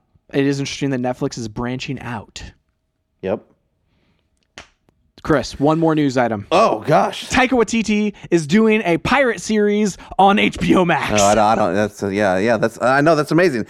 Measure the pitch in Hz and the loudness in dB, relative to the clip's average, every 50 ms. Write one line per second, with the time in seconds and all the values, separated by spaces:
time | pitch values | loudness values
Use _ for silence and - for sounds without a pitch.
0 | _ _ _ _ _ _ - 139 139 139 143 139 139 135 - - 143 139 139 123 | _ _ _ _ _ _ -2 0 0 0 -2 -2 -6 -8 -6 -6 -4 -4 -4 -4
1 | 123 127 127 - 143 135 - 131 117 110 104 - 120 120 127 131 - - 135 123 | -4 -6 -6 -6 -6 -8 -8 -8 -12 -10 -8 -8 -8 -8 -8 -8 -8 -10 -10 -10
2 | 120 120 120 107 - - _ - - - - _ _ _ _ _ _ _ _ _ | -10 -12 -12 -12 -14 -16 _ -18 -18 -18 -20 _ _ _ _ _ _ _ _ _
3 | _ _ _ _ - 95 101 - - _ _ _ _ _ _ _ _ _ _ _ | _ _ _ _ -6 -6 -6 -6 -8 _ _ _ _ _ _ _ _ _ _ _
4 | _ _ _ _ _ _ _ _ _ _ _ - - _ _ _ _ _ _ _ | _ _ _ _ _ _ _ _ _ _ _ -20 -20 _ _ _ _ _ _ _
5 | _ _ _ - - - 156 143 - - - - 139 151 156 165 165 160 156 156 | _ _ _ -8 -2 -2 0 0 -2 -4 -4 -2 0 0 2 2 2 0 2 0
6 | 147 139 120 131 120 117 110 104 104 - 160 185 226 196 123 107 104 131 156 185 | 0 0 0 0 0 0 -2 -6 -4 -2 0 2 2 2 0 -2 -2 0 0 2
7 | 208 214 - - - - - 262 254 247 262 240 220 - - 226 214 - 214 208 | 2 0 -4 -8 -10 -4 -2 0 0 2 2 0 0 0 0 -2 0 0 0 0
8 | 214 208 196 - - - 175 170 156 135 170 214 220 220 214 214 220 175 165 156 | 0 -2 -4 -8 -4 -2 0 0 0 2 2 4 4 4 2 2 2 0 -2 -2
9 | - - 247 277 277 240 214 170 - - 220 214 208 208 208 208 214 202 - - | 0 0 0 2 2 0 -2 -4 -4 -2 0 2 2 2 2 2 0 -2 -2 -6
10 | - - - - 190 196 202 208 208 202 - - 175 180 - 196 180 170 160 135 | -14 -6 0 2 4 4 4 4 2 0 -2 -2 0 2 4 4 4 2 0 0
11 | - - 107 104 98 101 107 110 104 107 113 110 107 92 87 101 107 101 - - | -2 0 2 4 4 4 4 4 4 4 2 2 0 0 0 0 -2 -2 -4 -6
12 | 104 101 95 101 107 95 90 92 101 120 117 104 110 110 - - - 123 131 143 | -6 -4 -2 0 0 2 2 0 2 0 0 0 0 -4 -4 -2 0 0 2 2
13 | 143 160 165 151 147 - 160 160 185 175 135 113 98 | 4 4 2 2 0 0 0 2 2 2 0 -2 -6